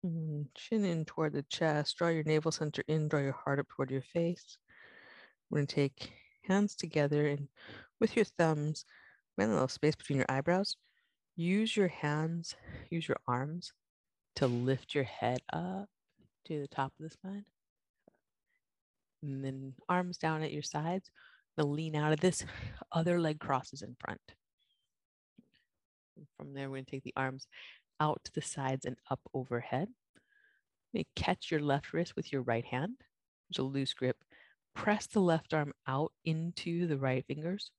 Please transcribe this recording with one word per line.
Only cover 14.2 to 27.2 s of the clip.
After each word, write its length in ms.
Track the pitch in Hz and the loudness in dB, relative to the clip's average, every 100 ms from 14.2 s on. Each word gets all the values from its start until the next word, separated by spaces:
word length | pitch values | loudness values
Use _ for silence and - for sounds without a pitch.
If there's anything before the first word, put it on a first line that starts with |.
| _ - | _ 0
to 100 | 131 | 2
lift 480 | 120 127 131 - | 4 2 0 0
your 80 | 147 | -2
head 380 | 127 - 113 123 - | -2 -2 -2 -2 -4
up 360 | 160 180 190 202 _ _ _ _ _ | -4 -4 -6 -10 _ _ _ _ _
to 160 | - 156 | -8 -6
the 80 | 139 | -4
top 240 | - 135 _ | -4 -4 _
of 20 | |
the 80 | 156 | -16
spine. 360 | - 185 202 202 _ _ _ _ _ _ _ _ _ _ _ _ _ _ _ _ _ | -12 -10 -10 -12 _ _ _ _ _ _ _ _ _ _ _ _ _ _ _ _ _
And 180 | 147 135 | -8 -4
then 300 | 135 135 135 127 - | -4 -6 -10 -10 0
arms 300 | 180 180 175 | 2 2 -2
down 240 | 160 156 | 0 0
at 100 | 156 | -2
your 100 | 147 | -4
sides. 480 | - 151 160 185 - _ - - _ - | -4 -2 -2 -2 -6 _ -20 -20 _ 0
Now 80 | |
lean 320 | 147 147 160 151 | 0 0 -2 0
out 160 | 151 | 2
of 80 | 156 | 4
this, 240 | 180 - - - - - - | 4 2 -6 -10 -10 -12 -2
other 260 | 165 170 175 | 0 4 4
leg 220 | 160 156 | 2 -2
crosses 400 | - 131 - 139 | 0 -2 -2 -12
in 160 | - 123 | -14 -10
front. 220 | - - - - _ _ _ _ _ _ _ _ _ - _ _ _ _ _ _ _ - 147 - | -10 -10 -14 -20 _ _ _ _ _ _ _ _ _ -20 _ _ _ _ _ _ _ -20 -20 -16
From 160 | 143 | -12
there, 160 | 139 139 | -8 -6
we're 80 | 135 | -8
gonna 80 | |
take 200 | 131 135 | -8 -10
the 100 | 175 | -6
arms 300 | - | -2